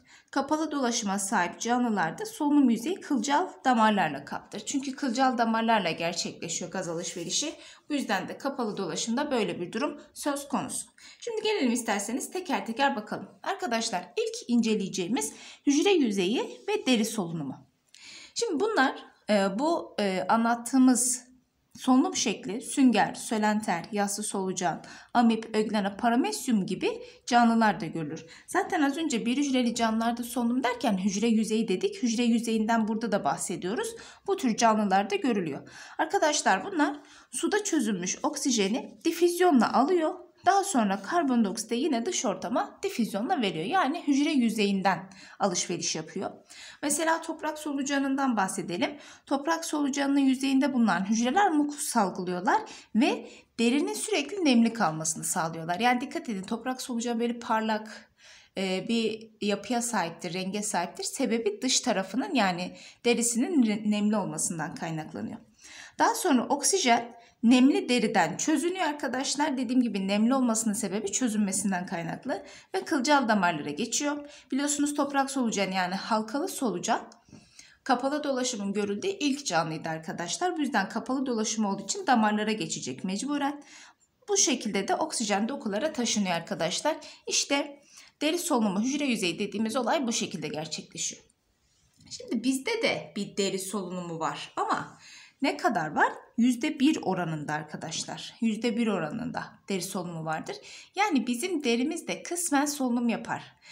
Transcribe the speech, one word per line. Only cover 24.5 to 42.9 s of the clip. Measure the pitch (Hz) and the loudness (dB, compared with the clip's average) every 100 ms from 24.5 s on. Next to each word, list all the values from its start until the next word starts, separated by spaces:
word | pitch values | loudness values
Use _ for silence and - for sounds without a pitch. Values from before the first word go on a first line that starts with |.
| 185 180 160 - - - | 0 -2 -2 -8 -20 -2
amip, | 233 233 220 - 214 | 4 6 4 0 0
öglena, | 220 214 196 202 | 2 0 -2 0
paramesyum | 240 240 392 427 - 214 170 | 2 2 2 -2 0 0 0
gibi | 165 392 453 - - - | -2 -2 -4 -10 -14 2
canlılarda | 240 233 226 220 160 160 | 6 6 6 4 2 -4
görülür. | 165 147 160 - - - | -6 -6 -8 -12 -20 -4
Zaten | 349 403 349 | -2 0 2
az | 277 302 | 2 0
önce | 320 226 220 | 0 0 0
bir | 254 | 0
hücreli | 285 254 240 240 | 2 2 2 2
canlılarda | 226 226 233 240 | 0 2 0 -2
solunum | 247 247 233 254 | -4 -2 0 0
derken | 440 494 247 185 | 0 0 0 2
hücre | 196 196 233 | 0 2 4
yüzeyi | 220 214 220 214 | 4 4 0 0
dedik. | 185 415 - | 0 -2 0
Hücre | 240 226 | 0 2
yüzeyinden | 240 233 233 220 220 233 214 | 4 2 2 0 2 2 2
burada | 226 233 | -2 0
da | 196 | 0
bahsediyoruz. | 139 165 - 175 180 254 453 - - - - | 0 -2 -4 -4 -4 -4 -4 -8 -16 -8 -4
Bu | 381 | 0
tür | 247 214 | 2 4
canlılarda | 226 214 202 190 202 403 | 4 4 4 2 2 0
görülüyor. | 262 208 165 143 - - - - | 0 0 -2 -6 -12 -18 -10 -4
Arkadaşlar | 320 392 320 302 233 190 392 | 0 2 2 2 2 2 0
bunlar | 359 311 294 - - - | 0 0 0 -12 -20 -16
suda | - 330 415 | -4 0 0
çözülmüş | 415 311 220 185 180 - | 0 0 0 -2 -4 -4
oksijeni | 285 294 294 226 196 233 - - 330 | -4 -2 0 2 2 0 -6 -4 -2
difüzyonla | 330 349 349 359 262 202 | 2 2 4 6 6 6
alıyor. | 208 285 359 311 370 - _ 349 | 4 4 4 2 -2 -12 _ 2
Daha | 392 | 4
sonra | 381 262 202 196 | 4 2 2 0
karbondioksit | - 349 285 240 202 180 - | -2 0 2 4 2 0 -4
de | 240 | -2
yine | 330 233 294 | 0 0 0
dış | 349 233 | -2 -2
ortama | 185 180 285 403 - | -2 -2 -2 -2 -4
difüzyonla | 392 | -4